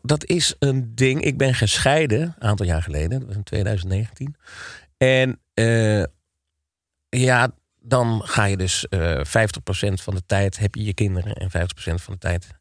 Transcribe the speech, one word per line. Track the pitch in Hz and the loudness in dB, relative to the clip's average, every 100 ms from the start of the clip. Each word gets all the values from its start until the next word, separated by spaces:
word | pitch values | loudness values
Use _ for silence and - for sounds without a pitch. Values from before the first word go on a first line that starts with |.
dat | 123 147 | -2 -2
is | - 175 - - | 0 0 0 0
een | 143 135 120 | 0 0 -2
ding. | 113 131 135 | 0 2 2
Ik | 156 131 | -2 0
ben | 135 | 0
gescheiden, | 123 101 - 135 151 156 113 165 165 | 2 0 2 2 4 2 0 -2 -4
een | 113 | -2
aantal | 101 92 | 0 0
jaar | 80 | 0
geleden. | 82 73 78 131 | -2 -2 -2 -2
Dat | 127 | -6
was | 101 | -8
in | |
tweeduizend | 98 101 101 104 90 | -6 -4 -2 -2 -2
negentien. | 95 110 - 135 147 - - - - - _ | -2 -4 -6 -12 -12 -20 -20 -18 -20 -20 _
En, | 131 131 131 - _ | 4 4 4 0 _
eh, | - 113 117 110 107 90 - _ _ _ _ _ _ _ _ _ | 0 4 4 4 4 0 -4 _ _ _ _ _ _ _ _ _
ja, | 127 127 123 120 - _ _ | 0 4 4 4 0 _ _
dan | 120 127 117 110 | 0 2 2 0
ga | - - | -2 0
je | 101 98 | 2 2
dus, | 92 - - | -2 -2 -2
eh, | 95 85 69 | 0 0 0
vijftig | 71 113 110 - | 0 2 2 -2
procent | - 95 104 95 | -8 -4 -2 -4
van | - | -6
de | 92 - | -8 -2
tijd | 98 98 - | 0 0 -2
heb | 101 | -4
je | - | -4
je | 104 | -6
kinderen | 95 104 92 92 | -2 -2 -2 -4
en | - 92 | -6 -6
vijftig | 85 87 | -4 -4
procent | - - 85 | -6 -6 -6
van | - | -6
de | 92 | -8
tijd | 90 87 - - | -4 -4 -6 -20